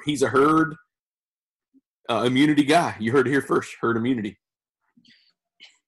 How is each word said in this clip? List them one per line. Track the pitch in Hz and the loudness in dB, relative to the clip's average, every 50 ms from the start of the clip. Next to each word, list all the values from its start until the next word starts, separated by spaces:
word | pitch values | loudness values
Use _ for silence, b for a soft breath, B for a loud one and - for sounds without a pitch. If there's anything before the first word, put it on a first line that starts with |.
| - | -4
he's | 151 147 127 | -6 -4 -2
a | 135 117 | -2 0
herd, | 127 131 143 156 160 160 156 156 156 - _ _ _ _ _ _ _ _ _ _ _ _ _ _ _ _ _ _ _ _ _ _ _ _ _ - | 2 2 4 4 4 2 0 -2 -4 -12 _ _ _ _ _ _ _ _ _ _ _ _ _ _ _ _ _ _ _ _ _ _ _ _ _ -4
uh, | 117 104 117 | -2 -2 0
immunity | 123 127 131 147 151 151 147 139 | 0 2 2 2 2 2 2 2
guy. | 135 156 170 156 117 98 107 | 2 2 2 2 0 -4 -6
You | 110 113 | -4 0
heard | 123 139 123 | 2 2 2
it | 123 | 2
here | 143 135 | 0 -2
first, | - - - - - - - - | -2 -2 -2 -4 -4 -6 -10 -6
herd | - 117 113 | -4 -2 -2
immunity. | 113 113 127 131 113 104 104 98 _ _ _ _ _ _ _ _ _ _ _ _ _ _ b b b b b b _ _ _ _ _ - - _ _ _ | -2 -2 -2 -2 -4 -4 -8 -10 _ _ _ _ _ _ _ _ _ _ _ _ _ _ b b b b b b _ _ _ _ _ -20 -20 _ _ _